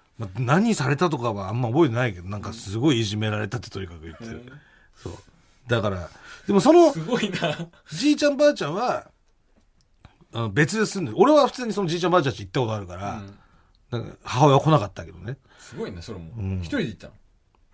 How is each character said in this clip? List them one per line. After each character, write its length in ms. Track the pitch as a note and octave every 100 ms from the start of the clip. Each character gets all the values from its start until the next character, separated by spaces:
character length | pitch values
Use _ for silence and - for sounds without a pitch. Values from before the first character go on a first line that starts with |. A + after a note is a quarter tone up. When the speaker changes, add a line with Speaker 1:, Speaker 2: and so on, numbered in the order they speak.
| _ -
Speaker 1:
ま 80 | G2+
あ、 120 | G2
何 360 | A#2+ E3 A#3 G3+
さ 140 | C3
れ 60 | C#3+
た 140 | F3+
と 80 | C#3
か 160 | A#2+
は 160 | G2+ F#2+
あ 20 |
ん 100 | A#2
ま 80 | A#2+
覚 160 | C#3 D#3
え 40 |
て 60 | A#2
な 100 | B2
い 80 |
け 80 | F2
ど、 80 | F2+
な 80 | G#2
ん 40 |
か 120 | -
す 240 | A2+ G2 A2
ご 160 | D#3
い 60 | A#2
い 40 |
じ 140 | G#2 G#2+
め 140 | A2
ら 80 | G#2
れ 80 | G#2
た 100 | A#2+
っ 40 |
て 100 | -
と 80 | G2+
に 80 | F2+
か 80 | E2
く 60 |
言 120 | E2
っ 40 | -
て 80 | A2+
る。 60 |
Speaker 2:
う 20 | A#2
ん。 260 | B2+ D3 _ _ _ _
Speaker 1:
そ 140 | F2+
う。 40 | F2 - _ _ _ -
だ 140 | A#2
か 80 | G2+
ら、 200 | F#2 D#2+ - - - -
で 80 |
も 80 | G3
そ 100 | C4
の、 200 | F4 D#4+
Speaker 2:
す 120 | E3
ご 160 | E3 B3+
い 120 | G3+
な。 260 | F3+ E3 D#3 E3 _ -
Speaker 1:
じ 200 | D#3 D4
い 40 | D4
ち 120 | D4
ゃ 20 |
ん 80 | C#4
ば 120 | D4
あ 40 |
ち 100 | -
ゃ 40 | D3
ん 60 | F#3
は、 340 | B3 - - _ _ _ _ _ _ _ _ _ - _ _
あ 60 | A#2+
の、 80 | A2
別 260 | G#2 D3+ A3
で 80 | G#3
住 160 | G3
ん 40 | C3
で 60 |
る。 60 | A#2+
俺 140 | B3+
は 140 | D4+ B3+
普 60 |
通 120 | - A#3
に 80 |
そ 80 | G3+
の 80 | E3+
じ 80 | E3+
い 20 |
ち 60 | F3
ゃ 40 |
ん 20 |
ば 80 | F3
あ 40 |
ち 40 | C#3
ゃ 20 |
ん 20 |
ち 120 | A2 F#2+
行 20 |
っ 40 |
た 80 | C#3+
こ 60 | A2+
と 60 | G#2+
あ 40 |
る 60 | F2+
か 80 | F2+
ら、 180 | G2 G#2+
Speaker 2:
う 20 |
ん。 220 | G2 G#2 _ _ _ _ _
Speaker 1:
な 100 | A#2
ん 120 | -
か 60 | -
母 220 | - B2+ D3
親 80 | C#3
は 60 |
来 80 | D3
な 80 | D3
か 60 | G2+
っ 80 |
た 120 | - E2
け 60 |
ど 60 | F2
ね。 180 | G2+ C#3 _ -
Speaker 2:
す 160 | - C#3+
ご 120 | G3
い 40 |
な、 100 | F2
そ 120 | G2+
れ 60 | F#2
も。 120 | E2 A2+
Speaker 1:
う 40 |
ん。 180 | F#2+ F#2
Speaker 2:
一 60 | E2
人 120 | C#4
で 80 | E3
行 100 | -
っ 20 |
た 100 | -
の？ 60 | - _ _ _ _ _